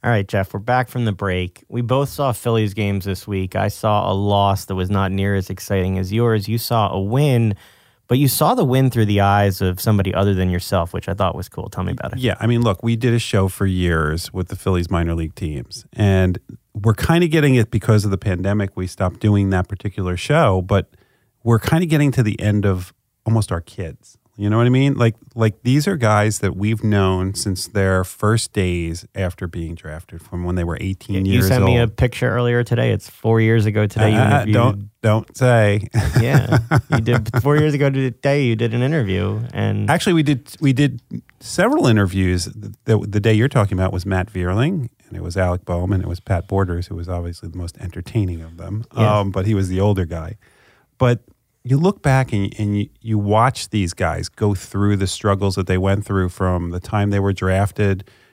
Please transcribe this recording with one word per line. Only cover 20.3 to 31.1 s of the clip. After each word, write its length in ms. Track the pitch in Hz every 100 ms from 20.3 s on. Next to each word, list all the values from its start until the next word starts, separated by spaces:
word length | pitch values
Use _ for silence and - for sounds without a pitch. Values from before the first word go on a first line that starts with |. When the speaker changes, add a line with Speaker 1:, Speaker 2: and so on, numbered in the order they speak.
| 151 139 92
Speaker 2:
but 260 | 90 101 - _ _ _ _ _
we're 160 | 117 113
kinda 280 | - 160 175
getting 260 | 151 147
to 100 | 127
the 160 | 107 -
end 240 | 104 104
of 280 | 101 92 90 _ _ _
almost 260 | - 113 -
our 100 | 85
kids. 580 | - - 85 - _ _ _ -
You 120 | 104
know 80 | 110
what 80 | 120
I 40 |
mean? 240 | 127 139 -
Like, 180 | 117 110 -
like, 280 | - 113 -
these 260 | 120 135 151
are 80 | 180
guys 440 | 113 107 104 101
that 140 | 98
we've 300 | 87 104 110
known 500 | 110 104 95 92 95
since 340 | 95 104 92 -
their 360 | 104 95 95
first 480 | 92 - 104 113 -
days 540 | - 92 87 82 82 -
after 320 | - 92 - 90
being 280 | 85 80
drafted, 460 | 82 78 78 - 82
from 240 | - 87
when 120 | 87 90
they 80 |
were 120 | 85 82
eighteen 460 | 98 95 -